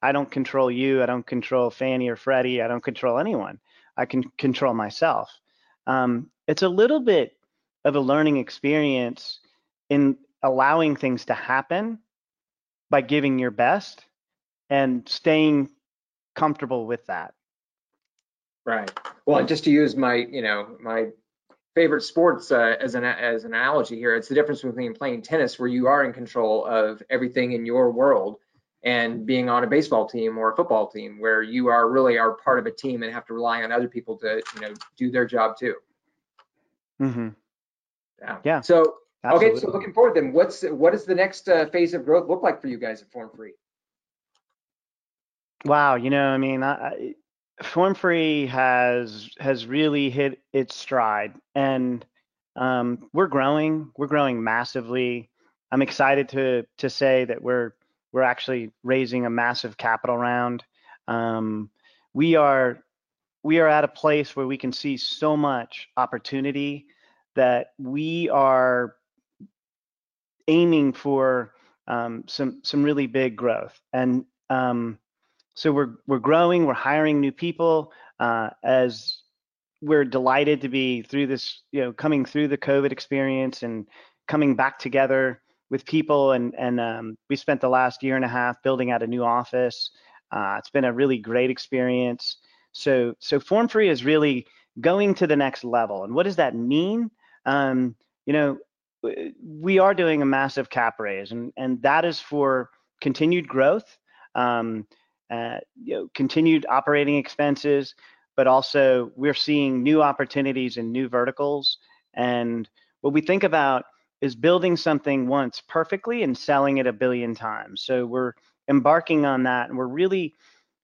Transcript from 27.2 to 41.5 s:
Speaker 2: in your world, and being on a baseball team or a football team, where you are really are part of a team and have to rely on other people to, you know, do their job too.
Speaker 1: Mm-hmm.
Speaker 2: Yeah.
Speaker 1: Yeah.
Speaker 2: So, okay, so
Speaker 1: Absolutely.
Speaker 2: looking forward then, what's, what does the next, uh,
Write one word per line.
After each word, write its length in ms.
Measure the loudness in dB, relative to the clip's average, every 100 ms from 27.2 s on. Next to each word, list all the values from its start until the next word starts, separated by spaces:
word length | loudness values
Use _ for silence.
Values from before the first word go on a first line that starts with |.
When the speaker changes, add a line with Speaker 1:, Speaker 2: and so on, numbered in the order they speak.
| -2 -2 -2
Speaker 2:
in 120 | -2
your 280 | -2 2 2
world, 460 | 4 4 4 0 -8 _ _ _ _
and 420 | -2 0 -2 -4 -2
being 220 | 0 2
on 160 | 0
a 20 | 2
baseball 400 | 2 2 0 0
team 320 | -2 -4 0
or 140 | -2
a 40 | 0
football 300 | 0 0 0
team, 320 | -6 -14 -4
where 240 | 0 0
you 240 | 0 -2 2
are 240 | 4 4
really 280 | 4 4 4
are 160 | 2
part 260 | 0 0 0
of 60 | 0
a 40 |
team 320 | -6 -6 -6
and 100 | -8
have 140 | -10 -10
to 80 |
rely 300 | -4 -2 -2
on 80 | -2
other 160 | -2 -4
people 280 | -6 -10 -8
to, 240 | -4 -4 -6
you 60 | -12
know, 120 | -14 -14 -18 -6
do 140 | -2
their 160 | 0 0
job 300 | 0 0 -2
too. 160 | -8 -8 _ _ _ _ _ _ _ _ _ _ _ -4
Speaker 1:
Mm-hmm. 280 | -4 -4 -8 -12 _ _ _ _ _ _ _ _
Speaker 2:
Yeah. 180 | -12 -6
Speaker 1:
Yeah. 160 | -2 -2
Speaker 2:
So, 360 | 4 4 4 0 _ _
okay, 220 | 2 4 4
so 60 |
Speaker 1:
Absolutely. 200 | 2 -2
Speaker 2:
looking 200 | -4 -4
forward 220 | 4 4
then, 180 | 4 2
what's, 300 | 2 2 0
what 300 | -6 2 2
does 120 | 2
the 100 | 0
next, 340 | 0 0 -2
uh, 180 | 2